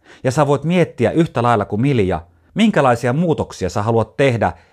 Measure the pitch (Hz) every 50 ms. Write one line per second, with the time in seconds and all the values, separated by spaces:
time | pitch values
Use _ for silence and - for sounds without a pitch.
0 | _ - - - - 131 123 156 147 135 143 127 139 160 175 185 160 - - -
1 | 117 101 80 135 170 - - - 117 120 120 107 98 - 104 104 123 143 139 117
2 | 98 90 90 82 - - _ _ _ _ - 170 220 220 196 165 143 131 120 113
3 | - 120 123 151 180 170 143 - 92 - - - 95 90 - 107 101 113 117 113
4 | 107 - - - 139 139 117 107 104 92 82 - _ _